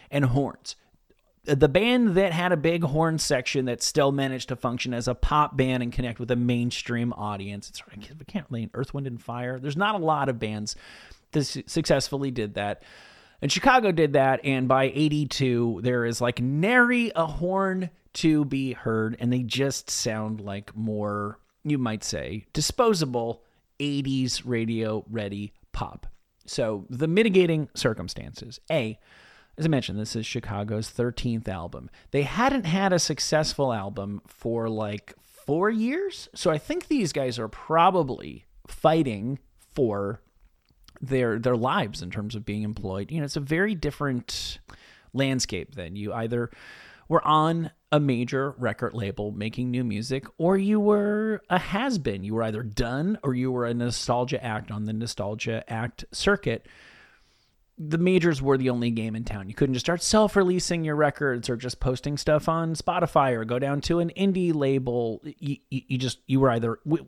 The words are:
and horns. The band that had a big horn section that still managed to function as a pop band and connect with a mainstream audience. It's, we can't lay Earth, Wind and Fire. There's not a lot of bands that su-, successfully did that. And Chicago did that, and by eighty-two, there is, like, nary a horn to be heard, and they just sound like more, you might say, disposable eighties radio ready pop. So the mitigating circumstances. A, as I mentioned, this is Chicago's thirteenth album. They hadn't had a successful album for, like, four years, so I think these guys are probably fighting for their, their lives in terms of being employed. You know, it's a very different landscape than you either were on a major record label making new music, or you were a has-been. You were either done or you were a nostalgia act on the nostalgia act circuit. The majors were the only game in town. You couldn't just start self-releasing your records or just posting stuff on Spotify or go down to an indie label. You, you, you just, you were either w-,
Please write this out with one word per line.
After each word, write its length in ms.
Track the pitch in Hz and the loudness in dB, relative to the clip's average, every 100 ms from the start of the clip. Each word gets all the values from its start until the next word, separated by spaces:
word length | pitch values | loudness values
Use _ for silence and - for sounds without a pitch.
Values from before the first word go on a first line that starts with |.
| - | -4
and 120 | 143 131 | 2 4
horns. 500 | 135 127 - - - _ _ _ _ _ _ - | 4 0 -4 -16 -16 _ _ _ _ _ _ 0
The 240 | 139 151 | 6 6
band 460 | 175 226 247 226 175 | 6 4 4 6 6
that 180 | 196 | 4
had 180 | 160 180 | 2 2
a 60 | 165 | 2
big 260 | 165 170 | 2 2
horn 360 | 156 156 165 160 | 2 2 2 2
section 460 | - 131 - 139 127 | 2 0 2 0 0
that 180 | 117 | 0
still 280 | - 156 139 | 0 4 4
managed 380 | 139 135 127 - | 4 -2 -4 -6
to 60 | 127 | -4
function 400 | 123 123 127 120 | -4 -2 -4 -2
as 120 | 123 | -2
a 80 | 117 | -2
pop 400 | - 151 147 135 | 2 4 2 2
band 260 | 131 127 | 0 0
and 120 | 120 | -2
connect 260 | 123 123 113 | -2 -4 -4
with 100 | 120 | -2
a 40 | 120 | 2
mainstream 800 | 120 120 120 - - 120 120 | 2 2 0 -4 -4 -2 -2
audience. 560 | - 104 98 98 101 - | -2 -6 -6 -8 -10 -12
It's, 140 | - - | -18 -18
we 380 | 104 - 151 139 | -18 -18 -18 -10
can't 260 | 202 - | -8 -6
lay 180 | 117 110 | -6 -6
Earth, 220 | 123 139 143 | -6 -6 -6
Wind 100 | 135 | -8
and 160 | 120 | -8
Fire. 380 | - 120 123 127 | -10 -8 -6 -6
There's 180 | 139 147 | -4 -2
not 180 | 208 208 | 0 0
a 80 | |
lot 240 | 160 151 135 | 0 2 0
of 120 | 120 | 0
bands 360 | 110 107 107 - - - - - _ | -4 -4 -6 -10 -16 -20 -20 -20 _
that 120 | 156 135 | -2 0
su-, 180 | 143 - | -6 -4
successfully 640 | 165 156 139 - 139 139 | -2 2 2 2 -4 -4
did 240 | 120 107 98 | -4 -4 -4
that. 260 | 101 104 - - - - - - | -4 -6 -12 -20 -20 -20 -20 -4
And 80 | 143 | -2
Chicago 400 | 180 269 254 214 | 2 6 8 6
did 220 | 165 151 | 6 4
that, 280 | 143 135 131 | 6 4 2
and 240 | 143 131 127 | 2 0 4
by 240 | 131 135 | 4 4
eighty-two, 880 | 143 151 147 139 - 131 120 117 95 | 2 2 2 -2 0 2 2 0 0
there 220 | 123 123 117 | 0 2 0
is, 140 | 117 | 0
like, 220 | 123 123 | 0 0
nary 680 | 127 143 196 247 240 247 233 165 | 0 2 4 6 6 4 0 0
a 120 | 160 | -2
horn 640 | 143 175 190 190 185 175 _ _ | 0 0 0 0 -2 -4 _ _
to 320 | - 160 151 143 | 0 4 4 2
be 260 | 135 135 | -2 -4
heard, 460 | 117 120 110 110 120 | -4 -2 0 0 0
and 120 | 120 | 0
they 120 | 127 | 0
just 460 | 117 123 139 - - | 0 0 0 -2 -6
sound 500 | - 117 110 107 107 | -4 -2 -2 -4 -6
like 360 | 101 101 - 107 | -6 -8 -8 -6
more, 600 | 110 107 104 104 104 - _ _ | -4 -2 -2 -4 -6 -8 _ _
you 140 | 151 143 | -4 -2
might 260 | 120 110 | -2 -4
say, 440 | - 80 64 104 - | -6 -6 -6 -10 -8
disposable 880 | 151 - - 233 180 139 123 117 113 _ _ _ - | -4 -2 2 2 2 0 -2 -4 -8 _ _ _ -8
eighties 680 | 143 143 135 135 127 - 123 | -4 -2 -2 0 -2 -4 -2
radio 600 | 117 113 113 110 107 - | -2 0 -2 -2 -4 -6
ready 440 | 113 101 101 101 _ _ | -6 -6 -8 -10 _ _
pop. 340 | - - - - - _ _ - | -8 -8 -10 -14 -16 _ _ -8
So 380 | - 113 104 - | -4 -2 -2 -6
the 200 | 123 156 | -4 2
mitigating 580 | 190 226 185 175 156 143 - | 4 6 6 4 2 -2 -2
circumstances. 840 | 123 107 - - - 110 120 - - | -2 -2 -6 -10 -12 -14 -16 -14 -4
A, 260 | 160 110 110 _ - - - _ - | -2 -2 -8 _ -20 -20 -20 _ -4
as 80 | 160 | 0
I 40 | |
mentioned, 300 | 139 - 104 | 0 -2 -6
this 160 | 107 113 | -6 -6
is 100 | 113 | -6
Chicago's 640 | 120 - 101 104 110 107 | -6 -6 -6 -4 -4 -6
thirteenth 600 | - 123 - 123 113 110 | -4 -4 -2 -4 -4 -4
album. 400 | 92 87 67 62 - - | -8 -10 -12 -16 -20 -4
They 120 | 139 | -2
hadn't 420 | 135 156 262 269 170 | -2 0 2 2 0
had 280 | 190 196 | 2 4
a 60 | 175 | 2
successful 720 | - 139 - 156 151 - 135 | 2 -2 0 2 0 0 -2
album 480 | 110 98 101 101 101 - | -2 -4 -6 -8 -8 -12
for, 420 | - 120 117 113 | -10 -4 -2 -2
like, 440 | 107 104 104 - - | -2 -4 -6 -12 -20
four 480 | _ - - 156 208 | _ -12 -2 2 2
years, 600 | 226 233 330 392 - - | 2 0 -2 -4 -8 -16
so 160 | - 180 | -2 0
I 80 | 151 | 0
think 300 | - 349 - | -2 -6 0
these 240 | 294 175 | 0 0
guys 260 | 147 131 117 | -2 -4 -4
are 120 | 113 | -8
probably 960 | - - 160 180 180 139 117 78 60 _ - - | -10 0 4 6 4 0 -4 -10 -14 _ -20 -18
fighting 720 | - 156 165 135 104 117 139 _ _ _ | 2 4 4 2 0 -4 -6 _ _ _
for 480 | - 117 101 98 113 _ _ _ _ _ _ - - | 0 0 2 -4 -6 _ _ _ _ _ _ -20 -14
their, 360 | 127 131 120 110 | -2 0 2 2
their 200 | 123 120 | 2 2
lives 440 | 127 185 107 - | 2 0 -2 -6
in 80 | 90 | -8
terms 260 | 98 104 110 | -6 -6 -8
of 100 | 104 | -6
being 180 | 104 | -4
employed. 480 | 107 104 95 95 101 | -4 -6 -6 -6 -6
You 80 | 160 | -6
know, 60 | 143 | -4
it's 100 | 160 | -6
a 60 | |
very 340 | 139 160 208 175 | -2 0 0 0
different 840 | 147 - 143 123 - - - - - - - - _ | -4 -2 -2 -2 -6 -10 -8 -12 -18 -20 -20 -20 _
landscape 640 | 131 135 131 - 95 - - | -2 0 0 -2 -6 -8 -10
than 220 | 85 98 | -10 -8
you 160 | 101 | -6
either 360 | 117 113 120 117 - - - - - - | -4 -4 -2 -4 -10 -20 -20 -20 -16 0
were 140 | 165 - | 2 4
on 420 | 156 160 170 160 _ - | 4 4 2 -4 _ 2
a 80 | 151 | 4
major 560 | 143 120 123 135 139 123 | 4 2 0 -2 -2 -2
record 360 | 117 - 120 | -4 -2 -4
label 380 | 117 98 101 104 | -2 -4 -4 -6
making 380 | 101 110 127 123 | -4 -6 -4 -2
new 140 | 123 | -2
music, 420 | 120 101 123 131 - - | -2 -4 -4 -6 -6 -2
or 200 | 165 196 | 2 2
you 220 | 196 214 | 4 4
were 640 | 208 208 208 208 220 214 - | 4 4 2 -2 -2 -4 -2
a 100 | 180 | -2
has-been. 640 | - 190 269 208 131 98 | 0 -2 0 -2 -2 -4
You 100 | 98 | -2
were 100 | 110 | -2
either 200 | 110 107 | -2 -4
done 560 | 113 104 120 135 180 214 | -4 -2 -2 0 0 0
or 120 | 139 127 | -2 0
you 160 | 127 | 0
were 140 | 123 117 | 0 0
a 80 | |
nostalgia 720 | 120 120 117 - 120 127 139 | 0 -2 -2 0 0 0 -4
act 280 | 117 107 - | -4 -6 -6
on 140 | 107 107 | -6 -4
the 80 | |
nostalgia 720 | 110 117 - 101 107 110 113 - | -4 -6 -6 -6 -4 -4 -6 -6
act 340 | 110 120 - - | -6 -6 -8 -12
circuit. 540 | - 196 202 135 113 - - - - - _ _ _ _ _ _ - | -2 2 2 0 -4 -8 -20 -20 -20 -20 _ _ _ _ _ _ -12
The 200 | 151 160 | -4 0
majors 440 | 180 185 170 139 | 4 4 4 2
were 160 | 135 135 | 2 2
the 120 | 127 | 2
only 200 | 123 117 | 0 0
game 280 | 113 110 110 | -2 -4 -6
in 80 | 120 | -6
town. 240 | 104 98 | -8 -8
You 40 | |
couldn't 200 | - 139 | -2 0
just 120 | 127 - | 0 0
start 160 | 170 | -2
self-releasing 840 | - 220 208 202 185 180 - 175 156 | 2 4 4 4 4 2 0 -2 0
your 100 | 147 | 2
records 540 | 147 - 143 123 113 | 2 2 -2 0 -2
or 80 | 117 | -4
just 240 | 123 - | -4 -2
posting 340 | 127 127 143 147 | -2 -2 -4 -2
stuff 320 | - 120 - | 2 2 4
on 260 | 165 165 | 0 0
Spotify 600 | 160 - 175 165 156 135 | -2 -2 0 2 4 4
or 100 | 117 | 2
go 160 | 113 123 | 0 -2
down 220 | 139 143 | 0 -2
to 180 | - 170 | 0 0
an 140 | 170 - | 0 0
indie 400 | 196 185 175 156 | 0 2 0 2
label. 640 | 135 135 127 120 117 107 147 - | 2 2 0 -2 -2 -4 -10 -8
You, 180 | 143 135 - | -6 -6 -6
you, 120 | 131 - | -8 -4
you 80 | 131 | -2
just, 220 | 127 - - | -2 -6 0
you 140 | 131 | 4
were 120 | 135 | 4
either 280 | 117 117 113 147 | 4 0 -4 -2
w-, 200 | 170 | -2